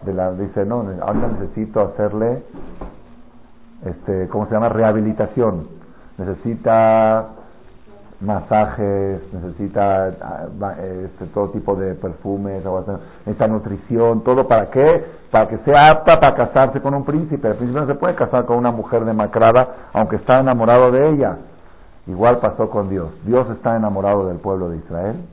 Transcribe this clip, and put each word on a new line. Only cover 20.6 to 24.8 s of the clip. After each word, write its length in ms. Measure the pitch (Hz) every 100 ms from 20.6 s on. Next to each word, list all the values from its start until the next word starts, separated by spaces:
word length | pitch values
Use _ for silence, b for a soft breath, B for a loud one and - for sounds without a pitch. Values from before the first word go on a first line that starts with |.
| 113 123 127
de 180 | 127 151
ella. 280 | 147 120 85 - b b b b b -
Igual 320 | 90 117 123
pasó 320 | 107 - 110
con 180 | 113 98
Dios. 220 | 95 82 80
Dios 260 | 85 123 120
está 260 | 113 123 113
enamorado 520 | 107 98 101 101 92
del 100 | 87
pueblo 300 | 104 95 90
de 80 |
Israel. 400 | 82